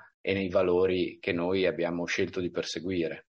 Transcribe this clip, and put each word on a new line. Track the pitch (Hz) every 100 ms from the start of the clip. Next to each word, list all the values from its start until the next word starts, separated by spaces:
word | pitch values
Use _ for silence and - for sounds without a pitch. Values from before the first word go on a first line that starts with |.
| - _
e | -
nei | 98 95
valori | 95 90 90 92 92 85 -
che | -
noi | 87 87 95 90
abbiamo | 82 85 85
scelto | 85 - 90 92
di | 87
perseguire. | - - - 87 92 80 73